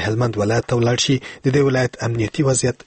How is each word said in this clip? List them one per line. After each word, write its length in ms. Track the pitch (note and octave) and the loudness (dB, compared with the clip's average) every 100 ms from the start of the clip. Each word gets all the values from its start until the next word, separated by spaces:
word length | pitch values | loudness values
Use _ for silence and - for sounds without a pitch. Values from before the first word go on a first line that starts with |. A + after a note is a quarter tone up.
| F2+ | -2
هلمند 300 | A2 B2 G#2 | 0 0 0
ولایت 300 | G2+ A#2 - | 0 0 0
ته 100 | B2 | 0
ولاړ 220 | A#2 A#2+ - | 2 0 0
شي، 140 | C3 - - | -2 -4 -6
د 20 | C#3 | 0
دې 80 | C#3 C#3 | 2 2
ولایت 340 | C3 B2 - A#2+ | 2 0 -2 -4
امنیتي 340 | A#2 G#2+ - | -2 -2 0
وضعیت 360 | C#3 B2+ B2+ - | 0 0 0 -4